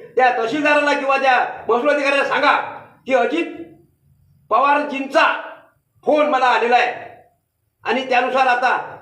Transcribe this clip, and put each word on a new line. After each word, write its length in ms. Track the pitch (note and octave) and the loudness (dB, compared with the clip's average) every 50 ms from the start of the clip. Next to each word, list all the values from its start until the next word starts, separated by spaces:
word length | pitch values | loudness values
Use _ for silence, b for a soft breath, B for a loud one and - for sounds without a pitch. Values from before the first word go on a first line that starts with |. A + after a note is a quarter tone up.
| - - - | -16 -8 0
त्या 220 | C4+ B3+ B3 B3 A#3 | 2 2 2 2 2
तहसीलदाराला 540 | A3+ A3+ C#4 D4+ C#4+ D4 D4 D4 D4 C#4+ C#4+ | -2 -4 -2 -2 0 2 2 2 2 0 0
किंवा 240 | C#4+ C#4 C4+ C4+ | -2 0 -2 0
त्या 480 | C4 C4 C4 B3 A#3+ - - - - - - | 0 2 2 2 2 0 -2 -6 -8 -4 -2
महसूल 220 | A3+ A#3+ C#4+ D4 | 0 0 2 2
अधिकाऱ्याला 340 | C#4 D4 C4+ C#4 C#4 C#4 B3+ | 0 2 0 0 0 0 0
सांगा 600 | - - C4+ C#4+ C#4 - - - - - - - - - _ - | -2 -2 0 2 2 2 0 -2 -6 -12 -16 -20 -20 -20 _ -6
की 80 | - C4 | -2 0
अजित 320 | B3 A#3 A3+ C#4+ E4 E4 E4+ - - - - - - _ _ _ _ _ _ _ _ _ _ _ _ _ - | 0 0 0 -2 -4 -6 -6 -8 -14 -16 -18 -20 -20 _ _ _ _ _ _ _ _ _ _ _ _ _ -2
पवारजींचा 960 | G#3+ A#3 C4+ C#4+ D4 D4 C#4+ - B3+ C4 C4+ - - D#4+ D4 - - - - - - - - _ _ _ _ _ _ _ - | 0 2 2 2 2 0 0 -4 -6 -8 -6 -2 0 2 2 2 0 -4 -8 -12 -18 -20 -20 _ _ _ _ _ _ _ -2
फोन 200 | - D4 D4+ D4 | 0 2 2 2
मला 200 | - C4 C4 B3+ | 2 0 2 2
आलेला 300 | B3 A#3+ A3 A3+ A#3+ B3 | 2 2 2 2 2 2
आहे 480 | A#3+ - - - - - - - - - _ _ _ _ _ _ _ _ _ _ _ - | 2 2 0 -4 -8 -12 -18 -20 -20 -20 _ _ _ _ _ _ _ _ _ _ _ -6
आणि 240 | - A#3 C4 C4 B3+ | -4 -4 -2 -2 0
त्यानुसार 380 | B3 B3 B3+ B3+ B3+ C4 C4 | 0 0 0 0 0 0 2
आता 500 | B3 B3 B3 B3+ A#3+ - - - - - - | 2 2 2 2 0 0 -2 -4 -8 -14 -8